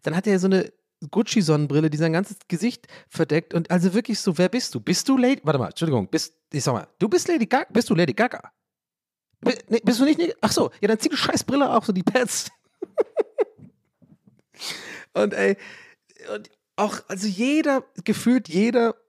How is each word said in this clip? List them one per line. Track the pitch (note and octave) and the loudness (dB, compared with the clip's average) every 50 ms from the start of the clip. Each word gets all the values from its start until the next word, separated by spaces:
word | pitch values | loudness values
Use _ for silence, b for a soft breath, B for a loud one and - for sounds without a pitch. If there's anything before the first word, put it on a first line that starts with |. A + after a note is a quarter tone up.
| _ | _
Dann | C#3+ D#3 | -2 -4
hat | F3+ - | -2 0
er | G#3+ G3 F#3 | 0 0 2
so | F3+ | 2
eine | F#3+ F#3+ F#3 E3+ - _ _ _ _ _ _ - D3 | 2 2 2 0 -2 _ _ _ _ _ _ -16 -4
Gucci-Sonnenbrille, | - G3 A#3 - - A3+ F3+ D3+ D#3 D3+ D3+ C#3 C#3 D3+ D#3 D#3+ | -2 -2 0 2 2 2 4 4 2 2 2 2 2 2 2 2
die | D3+ | 0
sein | D3+ E3 E3 D#3+ | 0 0 0 0
ganzes | E3+ G3+ - G3 - - | 0 -2 -4 -10 -20 -8
Gesicht | _ - E3+ G3 A#3+ - - - B B B B B | _ -6 -2 -2 -2 -4 -4 -18 B B B B B
verdeckt | - - E3 - D3 E3 E3+ _ - | -4 -4 0 0 0 -2 -2 _ -4
und | E3+ E3 - | -4 -2 2
also | F3 F3+ E3+ F#3+ F3 | 0 2 2 2 2
wirklich | A3+ A#3+ - G#3+ - | 0 -2 -2 -6 -2
so, | - G3+ D#3+ | -2 -2 2
„Wer | E3+ F3+ F3+ | 2 0 2
bist | G3 B3+ - - - | 2 -2 -4 -4 -8
du? | A#2+ | -6
Bist | G#2 - F#3 - - - | -2 -2 -2 -2 2 2
du | C4+ | 2
Lady“, | C4 B3 B3 C4+ - - | 4 4 2 2 0 0
warte | D3+ D3 C3 | 0 0 0
mal, | A2+ E2+ | 0 -2
Entschuldigung, | - - E3+ D#3+ C#3 A2+ F#2+ | -4 -4 -2 0 0 0 0
bist, | - - D#3+ - - _ _ _ _ | 0 -2 -4 -4 -4 _ _ _ _
ich | - D3 - | -6 -4 -2
sag | D3+ B2 | -2 -2
mal, | G#2 - _ _ _ | -2 -4 _ _ _
„Du | F#3 A#3 | -2 0
bist | F4 F4+ - | 2 0 0
Lady | - F4 D#4 A3+ | 0 0 0 0
Gaga, | - - C4+ E4+ _ | 0 0 -2 -2 _
bist | - A3 B3 - | -2 -2 0 2
du | G3+ | 2
Lady | D#3+ F3 C#3+ A2 | 2 2 0 2
Gaga?“ | - A3+ B3 - - - - _ _ _ _ _ _ _ _ _ _ _ _ _ _ _ _ _ _ - | 0 -2 -2 -2 -10 -16 -20 _ _ _ _ _ _ _ _ _ _ _ _ _ _ _ _ _ _ -2
Bi-, | B3 B3+ - - _ | -2 -2 -2 -4 _
nee, | G#3+ A#3 - | -2 0 2
bist | - B3 A3 | 0 2 4
du | C4+ | 4
nicht, | D4 D#4 | 4 4
nee? | - E4+ E4 - _ | 2 0 -2 -2 _
Ach | - G#3+ | -2 -2
so, | - E4+ - C3+ B B | 0 0 0 -2 B B
ja, | - | 0
dann | G3+ A3 A3 | 0 0 0
zieh | - D#4+ | 0 -4
die | D#4 | -2
scheiß | - - - F4 - - | -2 -2 -2 -2 -2 -2
Brille | - B3 C#4+ C#4 B3 - | 0 0 0 2 2 2
auf, | A3+ - | 0 0
so | - G3 | 0 -2
die | F#3 F3 | 0 0
Pads. | - - B3+ B3 - - - - - _ | 0 0 0 0 0 -2 -6 -8 -10 _
<laughs> | _ _ _ _ _ - - _ - - - _ D#5+ - - _ - G#4+ - _ _ - - _ _ _ _ _ _ _ _ - _ _ - _ _ _ _ B B B B B B B B B B B B _ | _ _ _ _ _ -16 -8 _ -2 -2 -2 _ -4 -4 -4 _ -4 -4 -4 _ _ -20 -20 _ _ _ _ _ _ _ _ -20 _ _ -20 _ _ _ _ B B B B B B B B B B B B _
Und | - G#3 G#3 - | 0 0 0 0
ey, | G#3 G3 G3 G3 B B B B B B B B B _ _ _ _ - - G#3 | 0 0 0 0 B B B B B B B B B _ _ _ _ -12 -10 -10
und | - G#3 - _ _ _ _ _ | -10 -12 -16 _ _ _ _ _
auch, | - G#3 G#3 G3+ - - | -4 -4 -2 -4 -8 -10
also | _ G3 F#3+ G3 | _ -10 -6 -4
jeder, | G#3+ F#3+ F3+ A#3+ C4 D4 D#4 D4+ D4 C4+ C4 - _ _ - - | -4 -2 0 0 2 2 2 2 0 0 -2 -4 _ _ -10 -4
gefühlt | - G#3+ - - A3+ B3 B3+ G#3 - | -4 -4 0 2 2 2 2 0 0
jeder | D3+ F3+ G#3 A#3+ A3 B3 A#3 A3+ A3 _ _ | 0 2 2 4 4 2 2 2 -2 _ _